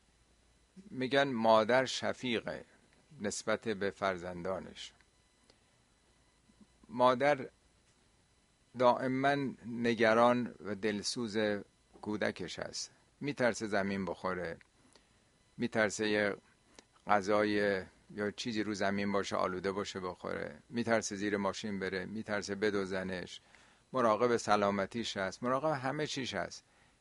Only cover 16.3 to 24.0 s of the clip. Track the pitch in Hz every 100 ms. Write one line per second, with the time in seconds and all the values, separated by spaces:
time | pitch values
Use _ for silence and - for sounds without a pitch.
16.3 | - - _ _ - _ _ - 104 95
17.3 | 104 107 104 104 95 87 - _ 104 104
18.3 | - 127 107 104 101 98 98 101 98 92
19.3 | 98 92 92 92 95 98 98 92 87 92
20.3 | 90 90 76 - 117 117 113 - 101 104
21.3 | 101 98 95 107 98 95 92 92 107 107
22.3 | 104 92 98 107 101 95 92 92 90 87
23.3 | - - - - _ _ 127